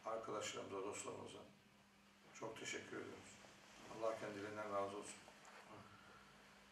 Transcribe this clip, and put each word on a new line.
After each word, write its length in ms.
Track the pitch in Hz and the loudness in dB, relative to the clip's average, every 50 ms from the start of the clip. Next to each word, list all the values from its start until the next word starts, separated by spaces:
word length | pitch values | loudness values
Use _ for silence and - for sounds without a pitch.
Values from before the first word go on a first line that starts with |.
| - | 2
arkadaşlarımıza, 720 | 110 113 - - 104 - - - - - - - 95 98 | 2 2 2 4 2 2 4 4 4 2 2 0 2 2
dostlarımıza 600 | 95 95 104 - - - - 90 - 95 - - - - - - - - - - - - - - - - - - - - - - - | 2 4 2 2 2 0 0 -2 -2 -4 -4 -6 -6 -8 -10 -14 -18 -20 -20 -20 -20 -20 -20 -20 -20 -20 -20 -20 -18 -16 -14 -4 -2
çok 200 | - 110 - - | -2 0 0 0
teşekkür 360 | - - - - - - - | 0 2 2 2 0 0 -2
ediyoruz. 420 | - - - - - - - - - - - - - - - - - - - 104 110 | 0 0 -2 -4 -6 -8 -10 -12 -12 -12 -14 -14 -14 -14 -14 -12 -12 -8 -6 0 6
Allah 200 | 110 110 110 - | 8 8 8 8
kendilerinden 540 | 110 104 101 101 101 107 104 104 107 104 | 2 2 2 2 0 0 2 0 2 6
razı 240 | 101 101 98 98 101 | 6 6 6 6 4
olsun. 180 | 104 104 - - - - - - - - - - - - - 107 101 - - 104 - - - - - - - - - - - - - - - | 0 -2 -2 -6 -6 -10 -12 -14 -14 -14 -12 -12 -12 -10 -10 -10 -10 -10 -10 -12 -14 -14 -14 -14 -14 -14 -16 -16 -16 -16 -16 -16 -16 -16 -16